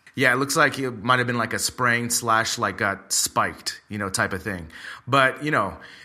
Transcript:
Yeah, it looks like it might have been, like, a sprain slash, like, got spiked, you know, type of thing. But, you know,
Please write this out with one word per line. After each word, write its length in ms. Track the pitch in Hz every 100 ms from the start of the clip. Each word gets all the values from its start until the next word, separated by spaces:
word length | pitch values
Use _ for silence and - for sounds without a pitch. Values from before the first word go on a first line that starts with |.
| _ -
Yeah, 180 | 131
it 40 | 123
looks 200 | 139 160
like 200 | 147 135
it 140 | 131
might 280 | 113 113 127
have 80 | 120
been, 100 | 120
like, 160 | 113
a 60 | 104
sprain 500 | - - 123 120 120
slash, 480 | - 117 110 113 -
like, 200 | 104 95
got 360 | 104 98 -
spiked, 680 | - - - 101 78 - - -
you 100 | 104
know, 120 | 98
type 240 | 101 101
of 100 | 95
thing. 240 | 107 92 82 - - - -
But, 360 | 135 131 120
you 80 | 147
know, 260 | 143 98 82 - -